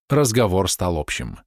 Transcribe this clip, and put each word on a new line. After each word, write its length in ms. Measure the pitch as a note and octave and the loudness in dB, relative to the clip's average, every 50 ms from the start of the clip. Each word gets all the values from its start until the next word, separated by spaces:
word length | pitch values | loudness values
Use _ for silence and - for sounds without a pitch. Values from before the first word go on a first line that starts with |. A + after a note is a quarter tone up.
| _ - | _ 0
разговор 600 | C#3 D3 D3 A#2+ A2 B2+ A#2 G2 F2+ F#2+ F#2+ - | 2 2 2 2 2 2 2 2 2 2 0 0
стал 280 | - - F#2 F2+ E2+ D#2 | -2 -2 -2 -2 -2 -2
общим. 420 | D2 - - - C2 A1 G1+ - - | -4 -4 -6 -8 -8 -10 -12 -16 -20